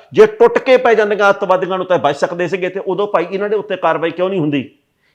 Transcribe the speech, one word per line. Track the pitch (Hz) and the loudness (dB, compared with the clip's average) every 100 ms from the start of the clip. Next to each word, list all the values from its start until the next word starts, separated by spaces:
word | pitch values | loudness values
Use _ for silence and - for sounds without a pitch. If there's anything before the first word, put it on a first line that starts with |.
| - | -2
ਜੇ | - 214 | 4 4
ਟੁੱਟ | - 233 233 | 4 2 2
ਕੇ | 262 254 | 4 4
ਪੈ | 254 | 4
ਜਾਂਦੀਆਂ | 220 208 202 202 | 2 2 2 2
ਅੱਤਵਾਦੀਆਂ | 196 196 185 180 185 | 2 0 0 0 -4
ਨੂੰ | 180 | 0
ਤਾਂ | 175 | 0
ਬਚ | 143 - | 0 0
ਸਕਦੇ | 180 175 175 | -2 -2 -4
ਸੀਗੇ, | 185 180 | -4 -6
ਤੇ | 190 | -6
ਉਦੋਂ | - 180 208 | -6 -4 -2
ਭਾਈ | 190 175 | -2 -2
ਇਹਨਾਂ | 190 208 | -4 -4
ਦੇ | 214 | -4
ਉੱਤੇ | - 185 | -4 -4
ਕਾਰਵਾਈ | 160 160 165 | -2 -2 -4
ਕਿਉਂ | 170 185 | -4 -4
ਨਹੀਂ | 190 | -2
ਹੁੰਦੀ? | 151 143 107 _ _ _ _ | -2 -4 -6 _ _ _ _